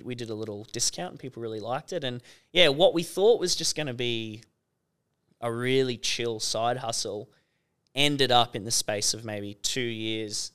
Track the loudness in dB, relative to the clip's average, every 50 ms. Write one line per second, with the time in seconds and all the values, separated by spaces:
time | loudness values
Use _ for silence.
0 | -8 -8 -8 -8 -8 -8 -8 -6 -6 -8 -8 -10 -12 -10 -4 -2 -2 -2 -2 -4
1 | -8 -8 -10 -12 -14 -14 -10 -8 -8 -6 -6 -6 -6 -4 -6 -6 -6 -6 -6 -6
2 | -4 -6 -6 -8 -10 -16 -20 -20 _ _ 6 6 8 8 8 8 6 6 6 4
3 | -2 -2 0 4 6 6 6 6 4 0 -2 0 -2 -2 -2 -2 -4 -4 -4 -2
4 | -2 -2 -2 -2 -4 -6 -10 -12 -16 _ _ _ _ _ _ _ _ _ _ _
5 | _ _ _ _ _ _ _ _ -6 -4 -4 -2 0 2 4 4 2 2 0 -4
6 | -2 -2 -2 0 -2 -2 -2 -2 -4 -2 -2 0 0 0 0 -2 -4 -4 -4 -4
7 | -4 -4 -6 -8 -10 -12 _ _ _ _ _ _ _ _ _ _ _ _ 2 4
8 | 4 4 4 4 4 4 6 4 4 2 0 -8 -4 -2 0 0 0 0 -2 -2
9 | 0 -2 -2 -2 -6 -8 -8 -8 -8 -8 -8 -6 -4 -4 -2 -2 -2 -2 -4 -4
10 | -4 -4 -4 -4 -4 -6 -6 -6 -8 -8 -10